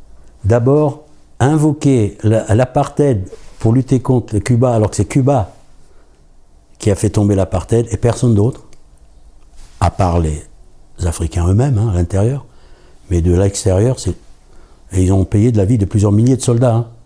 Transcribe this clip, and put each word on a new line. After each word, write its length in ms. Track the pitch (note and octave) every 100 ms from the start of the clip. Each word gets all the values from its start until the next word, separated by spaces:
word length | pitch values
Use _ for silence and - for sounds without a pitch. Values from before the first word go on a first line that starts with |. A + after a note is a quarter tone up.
| - - - - G2+
D'abord, 580 | A#2+ A#2+ D3 D3+ - - - - -
invoquer 760 | C3 D#3 D3+ D3+ C#3+ C3 G#2 -
la, 320 | G#2+ A2 - G#2+
l'apartheid 760 | B2+ C#3+ C#3 - C#3+ A2 F#2+ - - -
pour 140 | A2
lutter 260 | B2 B2 C3
contre 400 | - B2+ - G2+
Cuba, 340 | F#2 A#2+ B2+
alors 160 | A#2 G#2
que 60 | -
c'est 100 | G2+
Cuba 460 | D3 C3 C#3 F#2 - - - - - - _ - - - - _ -
qui 100 | G#2+
a 60 | G2
fait 140 | G#2
tomber 260 | A2 G2+ G2
l'apartheid 500 | F#2 F#2 - A2+ A#2
et 60 | -
personne 360 | A#2+ A2+ B2
d'autre, 300 | G#2 A2 - - - - - - - - - - - - -
à 100 | E2+
part 280 | - F#2 E2+
les 220 | D#2 D2+ - - - - - -
Africains 440 | F2 - E2 - E2+
eux-mêmes, 300 | G2 C#3+ G#2+
hein, 120 | A2+
à 40 |
l'intérieur, 520 | F2 E2+ F#2+ A2 C#3 - - - - - - -
mais 120 | E2+
de 140 | E2+ F2
l'extérieur, 640 | G2 - G2 F#2 A#2 B2+
c'est, 160 | - F3 - - - - - - -
et 100 | F#2
ils 80 | F#2
ont 140 | F#2+ F#2
payé 260 | G#2+ A#2
de 60 | G#2+
la 80 | F#2+
vie 120 | B2
de 80 | F#2+
plusieurs 280 | G#2 G#2
milliers 240 | G#2 A#2+ B2
de 40 |
soldats, 340 | - A#2 B2+ A2+
hein. 120 | A2+ -